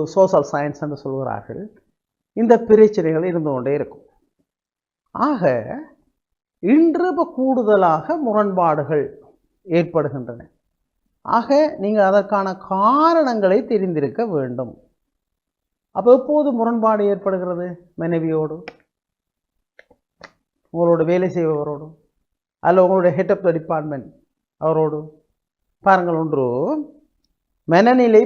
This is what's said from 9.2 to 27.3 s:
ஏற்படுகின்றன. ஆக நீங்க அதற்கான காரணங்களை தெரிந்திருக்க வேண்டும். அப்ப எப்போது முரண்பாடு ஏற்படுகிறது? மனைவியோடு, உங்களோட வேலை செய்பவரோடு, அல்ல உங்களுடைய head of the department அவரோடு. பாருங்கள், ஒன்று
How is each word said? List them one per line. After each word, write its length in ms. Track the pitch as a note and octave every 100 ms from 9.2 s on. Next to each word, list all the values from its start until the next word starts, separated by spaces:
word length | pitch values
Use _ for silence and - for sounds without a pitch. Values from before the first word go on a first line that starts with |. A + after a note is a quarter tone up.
| - _ _ _ F#3+
ஏற்படுகின்றன. 760 | E3+ E3+ E3+ C#3+ C3+ A#2+ A#2 - _ _ _ _ _ _ _
ஆக 340 | - A3+ A#3 C#4 G3+ -
நீங்க 180 | G3+ G#3+ F#3+
அதற்கான 480 | G3+ G3 G3+ F#3+ F#3
காரணங்களை 920 | - G3 G#3+ C#4 E4 E4+ C#4 A3+ F#3+ G3+ -
தெரிந்திருக்க 540 | G#3+ F#3+ D3+ C#3 - A#3
வேண்டும். 400 | D#3 B2+ B2 A#2+ - _ _ _ _ _ _ _ _ _ _ _ -
அப்ப 200 | A3+ B3+
எப்போது 320 | C4 D4+ C#4+
முரண்பாடு 540 | A#3 A3+ A#3 A3 G#3+ G3+
ஏற்படுகிறது? 560 | G3 G3 F#3 F3+ F3 F3+ F3 _ -
மனைவியோடு, 560 | E3 E3 D#3+ D#3+ D3+ D#3+ - - _ _ _ _ _ _ _ _ _ _ _ _ _ _ - _ _ _ _
உங்களோட 300 | E3 E3+ E3+ E3
வேலை 160 | F#3 F#3 F3
செய்பவரோடு, 520 | D#3+ D3 D3 C#3+ D#3 D#3+ _ _ _ _ _ _
அல்ல 220 | E3 F#3 F3+
உங்களுடைய 280 | F#3+ F3 D3+
head 120 | F#3 F#3+
of 40 | F#3
the 80 | D#3+
department 480 | D#3+ D#3+ D3+ C#3 - - _ _ _ -
அவரோடு. 400 | D#3 D#3+ D#3 D3+ D#3 - _ _ _ _ _ _
பாருங்கள், 360 | G3 F#3 F3 D#3+
ஒன்று 240 | D#3+ D3 B2 B2 F3+ D4+ D4 - _ _ _